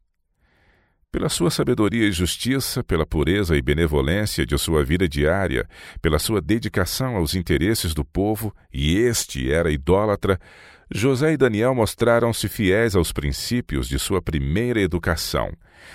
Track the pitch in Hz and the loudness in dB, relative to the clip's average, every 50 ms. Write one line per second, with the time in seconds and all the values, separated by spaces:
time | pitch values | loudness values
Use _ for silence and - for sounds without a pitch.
0 | _ _ _ _ _ _ _ _ _ _ _ _ _ _ _ _ _ _ _ _ | _ _ _ _ _ _ _ _ _ _ _ _ _ _ _ _ _ _ _ _
1 | _ _ - - - 156 - - 170 170 - - 139 - 123 107 107 101 98 117 | _ _ -6 -4 -2 -2 -2 0 0 0 0 0 0 0 2 2 2 2 2 2
2 | 110 104 98 82 92 82 - - - 117 131 139 - - - 127 120 - 95 82 | 0 0 2 0 0 -2 -2 -2 -2 -2 -2 -2 -2 -4 -6 -6 -4 -2 -2 -2
3 | 78 - - 80 71 73 92 101 101 82 82 71 64 65 71 76 85 78 73 71 | 0 0 0 0 2 2 2 0 2 2 2 2 2 2 2 2 2 2 2 2
4 | 65 69 85 101 107 104 - - 73 65 71 71 - - 80 76 73 64 80 87 | 2 2 0 0 -2 -2 -2 -2 -2 -2 -2 -2 0 0 0 0 2 2 0 0
5 | 95 85 71 73 71 76 85 98 98 85 65 60 53 - - - - - - - | 0 0 0 0 0 2 2 0 -2 -2 -2 -4 -4 -6 -10 -18 -20 -20 -12 -4
6 | - 82 76 78 - - 110 101 78 73 107 120 113 107 - 104 92 - - - | 0 0 0 0 0 0 -2 -2 0 0 0 0 0 -2 -2 -2 -2 -2 -2 -4
7 | 131 127 120 98 85 78 - 92 85 - 87 69 78 98 113 - - 90 78 76 | -4 -2 -2 -2 -2 -2 -2 -4 -2 0 0 0 2 0 0 0 -2 -2 -2 -4
8 | 69 - - 90 98 104 110 107 110 107 - _ _ _ - 67 69 76 85 98 | -6 -4 -2 -2 0 0 -2 -2 -6 -8 -10 _ _ _ -6 -2 0 2 2 4
9 | 117 123 113 - - - - 67 64 64 71 82 85 82 76 71 69 73 90 98 | 2 2 2 0 -4 -6 -6 -6 -2 0 0 0 0 0 -2 -2 0 2 2 2
10 | 107 110 101 98 - 95 95 - - - - - - - - - _ - - - | 2 0 0 0 0 0 -2 -2 -4 -10 -20 -20 -20 -20 -20 -20 _ -10 -4 0
11 | 101 135 135 120 147 156 160 135 135 123 110 104 113 127 131 127 110 101 - - | 0 2 2 2 2 2 4 4 4 4 4 2 2 2 2 2 2 0 0 2
12 | 120 117 117 117 113 117 113 - - 104 - - 110 90 90 107 117 117 - 95 | 2 4 4 4 4 2 0 -2 -4 -6 -4 0 2 2 4 4 2 2 2 2
13 | 82 - - - 71 71 69 - - - 120 123 120 - - 69 62 65 69 67 | 2 2 -2 -4 -4 -4 -4 -4 -4 -2 -2 -2 -2 -2 -4 -4 -4 -2 -4 -4
14 | - - 98 90 - - 80 76 69 67 78 101 117 123 120 110 98 87 80 87 | -2 -2 -2 -2 -2 -2 -2 -2 0 0 0 0 0 0 2 2 0 2 0 -2
15 | - 92 85 80 - - - 67 55 50 - - - - - - - - - | -2 -2 -2 -2 -2 -4 -2 -2 -4 -4 -8 -12 -18 -20 -20 -20 -20 -20 -20